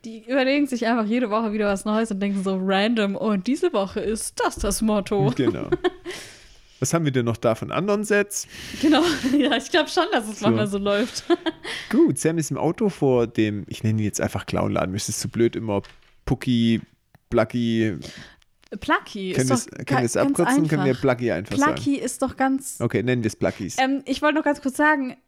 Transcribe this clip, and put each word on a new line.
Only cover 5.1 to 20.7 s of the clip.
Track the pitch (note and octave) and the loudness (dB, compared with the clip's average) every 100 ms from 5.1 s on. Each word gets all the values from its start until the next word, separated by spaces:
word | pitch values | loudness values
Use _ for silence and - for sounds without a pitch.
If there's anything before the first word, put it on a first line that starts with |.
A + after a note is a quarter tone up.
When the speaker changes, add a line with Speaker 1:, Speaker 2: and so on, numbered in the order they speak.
| G#3 G3+ B3 | 2 2 2
Speaker 2:
Genau. | C3+ A#1+ - | 0 0 -4
Speaker 1:
<laughs> | - F4+ - E4+ - - - - - - - | -2 -2 -4 -14 -14 -16 -20 -20 -20 -20 -6
Speaker 2:
Was | - | -2
haben | E3+ D3+ | 0 0
wir | |
denn | C3 A#2 | 0 0
noch | A2 | 0
da | A#2+ A2+ | 0 0
von | G#2+ | -2
anderen | - G3 G#3 | -4 0 -2
Sets? | G#3 G3+ G3+ - - - - - | 2 0 0 -6 -10 -14 -14 -2
Speaker 1:
Genau, | D4+ C#4+ F4 D4 | 2 4 2 0
<laughs> | C4 C#4 | 0 2
ja, | C4 A#3 | 2 0
ich | - | 0
glaub | E4+ D4 | 0 2
schon, | - E4+ | 0 0
dass | D#4+ G#3+ | -2 -4
es | G#3 | -2
Speaker 2:
So. | G#3+ | 0
Speaker 1:
manchmal | A3 G#3 | 2 0
so | G3 | -2
läuft. | G3+ G3+ B2 - - F4 D#4+ - | 0 0 0 -6 0 0 0 -8
<laughs> | - - - | -12 -12 0
Speaker 2:
Gut, | A#3 D#4+ C3+ | 4 4 4
Sam | D#3+ E3 | 0 0
ist | D3+ | -2
im | C3 | 0
Auto | D3 F3 G#3+ | 0 2 -2
vor | - C#3 B2 A#2 | 2 4 4 2
dem, | - G#2+ G#2 - | 2 0 0 -6
ich | - | -4
nenne | A2 A2 | 0 0
ihn | G#2 | 0
jetzt | - | 0
einfach | - - - | -2 -4 -4
Clownladen, | F#2+ G#2 F#2+ F#2 | -2 0 0 -2
mir | G2 | -4
ist | - | -6
es | - | -6
zu | - | -6
blöd, | A2 A#2 - | 0 0 0
immer | A2 G2+ - - _ _ - | -2 -4 -4 -20 _ _ -6
Pucki, | B2+ - A#2+ A#2 A2+ - _ _ _ _ | -4 0 2 4 2 -2 _ _ _ _
Plucky. | A#2 A2 B2 A#2 A2+ A2 F2+ - - - - _ _ _ G3+ | 0 0 0 0 0 0 -2 -12 -16 -20 -20 _ _ _ -10
Speaker 1:
Plucky | - E4+ - G#3 F#3+ | -2 -2 -4 -10 -4
Speaker 2:
Können | - | -2
Speaker 1:
ist | C3 | 0
Speaker 2:
wir's, | A#3+ - | 0 -2
Speaker 1:
doch | |
Speaker 2:
können | - - | -12 -2
Speaker 1:
ga-, | C#3+ | 0
Speaker 2:
wir's | A#2+ | 0
Speaker 1:
ganz | - C#4 | 2 0
Speaker 2:
abkürzen? | C#4 E3+ C4+ | 2 2 2
Können | D#3 | 2